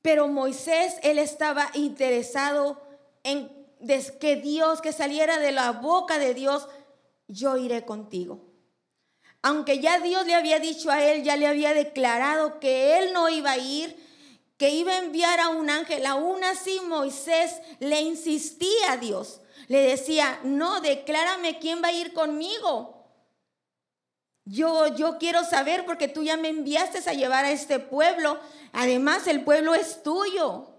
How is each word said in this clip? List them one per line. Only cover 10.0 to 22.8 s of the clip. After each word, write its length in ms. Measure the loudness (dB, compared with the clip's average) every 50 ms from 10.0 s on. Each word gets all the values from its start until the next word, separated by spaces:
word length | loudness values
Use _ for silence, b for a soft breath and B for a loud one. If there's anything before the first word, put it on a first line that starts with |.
| 2 0 0 0 2
le 80 | 2 2
había 240 | 2 4 2 2 2
dicho 320 | 0 -4 -6 -4 0 0
a 120 | 2 4 4
él, 200 | 4 4 2 2
ya 140 | 0 2
le 100 | 2 2
había 260 | 2 2 2 2 2 2
declarado 840 | 2 0 0 -2 0 0 2 2 2 0 0 2 0 0 -2 -4 -2
que 400 | -2 0 2 4 4 4 4 4
él 140 | 2 2 0
no 160 | 2 2 2
iba 220 | 0 0 0 0
a 60 | 0
ir, 400 | 0 -2 -4 -6 -6 -6 -8 -12 B B B B B B -20 -20 B B _ _
que 120 | _ 2 2
iba 220 | 2 2 0 0
a 80 | 0 -2
enviar 400 | -2 -4 0 0 2 2 4 4
a 100 | 2 2
un 200 | 0 -2 0 0
ángel, 360 | -2 -2 -2 -4 -4 -2 0
aún 380 | 0 0 0 0 -2 -2 0 -2
así 360 | -2 -2 -2 -4 -4 -6 -4
Moisés 800 | -4 -4 -2 -2 -2 -2 -4 -8 -2 0 2 2 2 0 -4 -12 B -20 -12 B
le 220 | -2 0 0 0
insistía 920 | 0 -2 -4 -4 -2 -2 -2 -2 -4 -8 -6 -4 0 2 2 2 2 2
a 60 | 0
Dios. 440 | -2 -4 -6 -6 -6 -6 -10 -16 -20 B B B B B
Le 140 | B 4 4
decía, 580 | 6 4 2 0 -2 0 2 2 2 2 0 -4 -4
"No, 380 | -2 0 0 0 0 -2 0
declárame 800 | 0 0 -2 -2 -2 -2 -2 0 0 0 -2 -2 -4 -4 -6 -4
quién 220 | -6 -6 -4 -2 -2
va 60 | -2
a 40 | -2
ir 200 | -2 -6 -6 -2
conmigo. 840 | -2 -2 -2 -2 -6 -6 -6 -6 -4 -2 -2 -2 -2